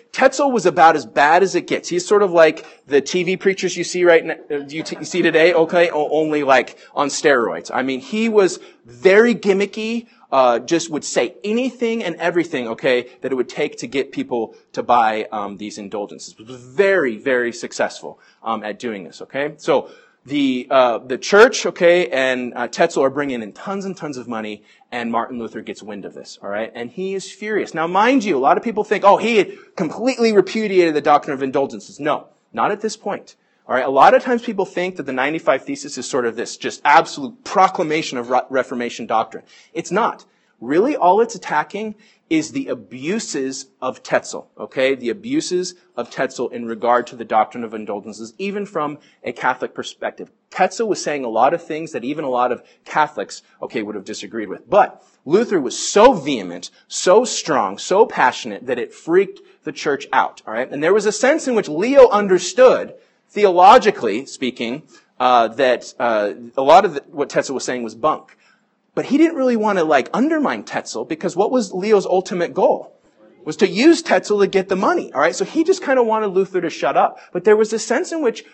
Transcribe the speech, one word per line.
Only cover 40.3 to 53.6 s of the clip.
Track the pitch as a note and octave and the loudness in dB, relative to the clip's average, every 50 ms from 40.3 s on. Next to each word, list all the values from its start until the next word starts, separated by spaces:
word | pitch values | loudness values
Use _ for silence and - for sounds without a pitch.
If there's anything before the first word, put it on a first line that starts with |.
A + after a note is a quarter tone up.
| _ _ _ _ _ - | _ _ _ _ _ -12
Really, | A2 B2+ D3 F3 A3+ D4+ C#4+ | -6 -2 2 2 2 2 0
all | - E3+ F3+ F#3+ A3 | 2 2 4 4 4
it's | A#3 A3+ - | 2 0 -4
attacking | F3+ - - D#3+ D3+ D#3 - - G3+ A3 G#3+ G#3 _ _ _ _ _ _ - | -10 -8 -4 -4 -4 -4 -4 -6 -10 -10 -10 -12 _ _ _ _ _ _ -2
is | D#3+ D#3 D3+ A2+ | -2 -2 -2 -2
the | A#2+ C#3 C3+ C#3 | -6 -8 -6 -6
abuses | B2+ A#2+ G#2 - B2 B2+ C#3 D#3+ G#3+ A3+ - - - C#3+ C3 C3+ C3 - - _ _ - | -8 -10 -12 -16 -16 -10 -6 -6 -6 -6 -6 -6 -6 -6 -6 -6 -8 -10 -14 _ _ -8
of | B2+ B2+ A2+ - | -8 -8 -8 -8
Tetzel, | - - C#3+ A#2+ - - - D#2+ - _ _ - | -4 -2 -2 -2 -2 -4 -12 -14 -14 _ _ -16
okay? | G#2+ - - C#3 C3 C3+ C#3 | -14 -8 -4 -2 0 0 -2
The | B2 A#2+ A2+ | -2 -4 -6
abuses | G#2 G2 A2 A#2+ C#3 D#3+ D#3+ - F3+ F3+ F3+ F3+ - _ _ _ - | -6 -6 -6 -6 -6 -4 -4 -2 -4 -4 -4 -6 -10 _ _ _ -10
of | A#2+ A#2 - | -10 -10 -8
Tetzel | - - C3+ B2+ - - A#2+ G#2+ | -6 -4 -4 -4 -4 -6 -6 -6
in | A#2+ A#2+ A#2 | -8 -8 -10
regard | A2+ A#2 G#2+ A#2 A#2+ B2 A#2+ A#2 | -10 -8 -2 0 2 2 2 0
to | - C3+ | -4 -10
the | A#2 G#2+ | -14 -6
doctrine | A2 A#2 A2 G#2+ - - B2 A#2 | 0 2 2 2 0 -2 -10 -10
of | A2 | -10
indulgences, | A2 A2 G#2+ G#2+ G2+ G#2 G2 A2 G#2 A2 A2+ A2 - | -10 -10 -8 -8 -10 -10 -10 -12 -16 -16 -16 -16 -12
even | - G3 G3+ G3 G#3 G3+ | -10 -8 -6 -6 -8 -8
from | G3 - D#3+ D3 D3 D3 C#3+ _ _ _ _ | -8 -6 -6 -6 -6 -8 -10 _ _ _ _
a | - B2 | -12 -12
Catholic | A#2+ - - B2+ B2+ - B2+ - | -8 -4 -2 -4 -2 -4 -6 -10
perspective. | - B2+ A2+ - - - - A2 - - F2+ - _ _ _ _ | -8 -10 -12 -12 -10 -10 -10 -8 -8 -10 -16 -18 _ _ _ _
Tetzel | - - F#3 - - - A3+ G#3 | -2 0 0 0 0 -2 -2 -2
was | E3 - | -2 -4
saying | - E3 D3 C#3+ B2+ | -4 -6 -6 -6 -6
a | A#2 | -4
lot | A2+ A2+ B2+ C#3+ E3+ | 0 2 2 2 2
of | E3 - | 0 -6
things | - D#3 D#3 E3 D3+ | -8 -10 -10 -10 -10
that | - A#2 A#2 | -10 -8 -8
even | C3+ D3+ D#3+ D3+ | -8 -8 -6 -6
a | C3 | -4
lot | B2 A#2+ B2 A#2+ | -2 0 0 -2
of | A#2+ - - _ _ _ _ | -2 -6 -10 _ _ _ _
Catholics, | - - D#3+ D3+ - - G#2 G2 - - - - _ _ - | -4 -2 0 0 -2 -2 -8 -10 -10 -12 -18 -20 _ _ -12